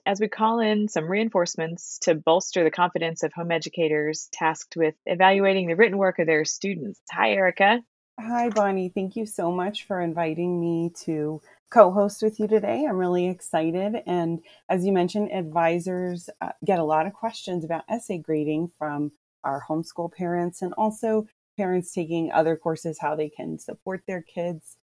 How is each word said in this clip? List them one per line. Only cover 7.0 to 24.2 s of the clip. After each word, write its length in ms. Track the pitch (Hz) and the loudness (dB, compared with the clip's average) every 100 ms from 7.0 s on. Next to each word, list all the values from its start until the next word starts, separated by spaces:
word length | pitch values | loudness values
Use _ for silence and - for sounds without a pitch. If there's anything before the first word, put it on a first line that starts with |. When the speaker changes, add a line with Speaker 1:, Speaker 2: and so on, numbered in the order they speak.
| - | -10
Speaker 1:
Hi, 200 | - 220 | -2 2
Erica. 480 | 202 185 - 196 240 233 _ _ - | 4 2 4 4 4 0 _ _ -12
Speaker 2:
Hi, 300 | 220 240 240 | -4 -2 0
Bonnie. 420 | 214 202 190 185 | 2 2 0 -2
Thank 220 | 190 190 214 | -4 -4 -4
you 100 | 214 | -6
so 240 | - 175 | -2 -2
much 360 | 180 185 208 - | 0 -2 -6 -6
for 160 | 190 | -4
inviting 580 | 170 165 165 156 175 175 | -2 0 -2 0 -2 0
me 320 | 170 170 170 - | 0 0 -2 -4
to 380 | - 156 151 156 - _ _ | -4 -2 -2 -4 -12 _ _
co-host 520 | 240 190 196 202 202 | 6 8 6 0 0
with 160 | 220 214 | -2 0
you 120 | 214 | 0
today. 360 | 220 202 233 294 | 2 2 0 0
I'm 120 | 185 | 0
really 300 | 180 180 180 | 0 2 0
excited. 680 | 180 - 170 160 175 196 226 - | -4 -4 -2 0 -2 -2 -4 -2
And 360 | 175 165 165 - - - | -2 0 -4 -8 -18 -4
as 160 | 185 | 0
you 80 | 185 | 2
mentioned, 400 | 190 180 208 208 | 2 2 0 -2
advisors, 1000 | 190 165 160 165 175 170 180 180 175 - - | -4 -2 2 2 2 -2 -4 -4 -6 -10 -10
uh, 80 | - - 151 | -10 -6 0
get 140 | 185 | 2
a 40 | |
lot 220 | 156 156 160 | 2 2 2
of 80 | |
questions 500 | 202 226 - - 180 | -2 -8 -8 -6 -6
about 200 | 160 165 - | -4 -6 -4
essay 300 | 226 - 180 | -6 -4 -8
grading 540 | 151 156 151 151 170 - | -2 -2 0 -2 -2 -6
from 360 | 151 147 147 - _ _ - | -6 -4 -6 -8 _ _ -6
our 180 | 139 - | -6 -4
homeschool 420 | 156 165 - 170 | -4 -4 -8 -8
parents 500 | - 175 175 175 175 | -6 -4 -2 -2 -4
and 120 | 180 | -6
also 540 | - 214 214 226 220 214 _ _ - | -2 -2 0 0 0 -2 _ _ -4
parents 380 | 190 185 180 | 0 0 -2
taking 360 | - 160 170 165 | -4 -2 -2 2
other 280 | - 160 160 | 2 2 2
courses, 400 | - 160 170 156 | -2 -2 -4 -4
how 160 | 147 156 | -4 -2
they 140 | 151 | -4
can 280 | - 160 160 | -6 -10 -8
support 440 | - - - 190 - | -10 -12 -8 -8 -6
their 180 | 185 | -8